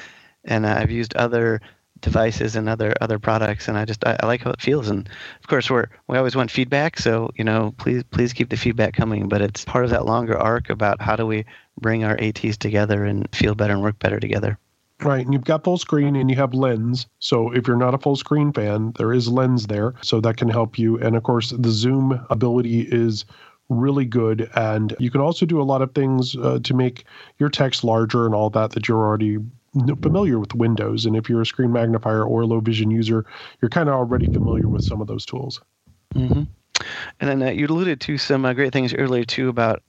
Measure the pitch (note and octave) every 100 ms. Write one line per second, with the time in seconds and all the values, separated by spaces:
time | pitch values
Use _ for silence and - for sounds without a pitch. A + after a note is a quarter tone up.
0 | - - - _ - A2+ G#2+ G#2+ G#2+ A#2
1 | A2+ - A#2+ A#2+ A#2 A2 - - _ -
2 | - A2+ A2+ A2 A2+ A2 A2 A2+ G#2+ -
3 | A2+ G#2+ A2+ A2 G#2+ G#2 - G#2+ G#2+ A2
4 | A#2 A2+ G#2+ B2 A#2+ B2+ - C#3+ G#2+ G2+
5 | - - - - - C#3 - B2 - -
6 | - B2+ B2+ C3 A#2+ - B2+ C#3 D#3+ -
7 | A#2+ A2+ A2+ - A2 A2 G#2+ - - B2
8 | - - A#2+ B2 - A2+ B2 A#2 G#2+ -
9 | A2 G#2+ G2+ G2+ G2+ G2+ - B2 B2 A#2
10 | - A2+ A2+ G#2+ A2 A#2 - - G#2 G2+
11 | G#2+ G#2+ A2+ G#2+ A2 - _ - A2 A2+
12 | A2 G#2+ A2 A2+ A2+ G2+ A2 G#2 G#2 G2+
13 | G#2 G2+ - - G#2+ G#2 G#2 G2+ G2+ G#2
14 | G2+ G#2 G#2 G#2 G#2 G#2 _ _ _ -
15 | D3+ C3+ B2+ C#3 B2 D#3 F3+ F3+ - D3+
16 | C#3+ C#3 C3 C3 C3+ C3 C3 A2+ A#2 B2
17 | - - - B2 A2+ B2 A#2+ A#2+ B2+ C3+
18 | D3 C#3 - D3+ D3 C3+ G#2 G#2+ A2 A2+
19 | A2 B2 A#2 B2+ B2+ B2 G#2+ G#2 A2 B2+
20 | - A#2 A#2 A#2 A#2 A2+ A2+ - A2+ A2+
21 | A#2 A2+ A2+ A#2+ A2+ B2 A#2 A2 B2 C3+
22 | C3 B2+ - A#2 B2 A#2+ A#2+ A#2 A2+ A#2
23 | A#2 G#2+ - - - _ - A#2+ C3+ C#3+
24 | B2 A#2 A2+ A2 A2+ - A2 G#2+ G#2+ G#2+
25 | B2 C#3 C#3+ E3+ E3 E3 C#3 C3+ C3 D3
26 | C3+ C3 B2+ B2+ B2+ B2+ A#2 B2+ B2+ -
27 | - - - - D3 - C3+ - A#2 A2+
28 | A2+ A#2+ A#2 G#2+ G#2+ A2 A2 A2+ G#2+ A2+
29 | G#2+ G#2+ G#2+ G#2+ A2+ - _ C#3+ B2 -
30 | D#3 F3+ G3 A#2 G2+ A#2 A#2 A2 G#2+ A2
31 | A2+ A2 A2 A#2 A2 - B2+ A#2+ A#2 A2+
32 | A2+ A2 A2 A#2 A#2 A2+ A2 A2 A2 A2+
33 | A2 A2 - - - - A2+ F3 D3+ C3+
34 | A#2+ B2+ - - - - A2+ - - G#2
35 | G#2 G#2+ - B2+ B2+ - _ _ _ _
36 | - C3 B2+ D3 D3+ - _ - - -
37 | - - C#3 C3+ C3 G#2 D3 D#3+ F#3 C#3+
38 | - C#3+ - C3+ C3 B2+ C#3 C3+ B2+ -
39 | C3+ B2 A#2+ - C3 A#2+ A2+ G#2+